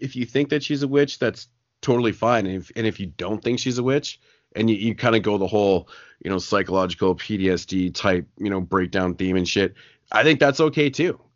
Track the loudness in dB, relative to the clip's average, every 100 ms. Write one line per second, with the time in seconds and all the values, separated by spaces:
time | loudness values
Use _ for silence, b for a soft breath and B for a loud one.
0 | -10 -6 -2 -2 0 -2 -2 -4 0 2
1 | 2 0 -4 -4 -12 _ _ _ 0 2
2 | 2 2 2 2 0 -4 -8 -4 -4 -4
3 | -8 -8 -6 -4 -2 -2 -2 -2 0 0
4 | -2 -12 _ _ _ 0 2 2 0 0
5 | 2 2 2 0 0 2 4 2 0 B
6 | B B -6 -4 0 0 0 0 0 0
7 | 0 0 -2 -2 0 0 -2 -2 -2 -2
8 | 0 0 -2 -6 -4 -4 -2 0 0 -2
9 | -2 -2 0 0 0 0 0 -2 b b
10 | b 2 4 4 4 4 2 2 0 0
11 | -2 -4 _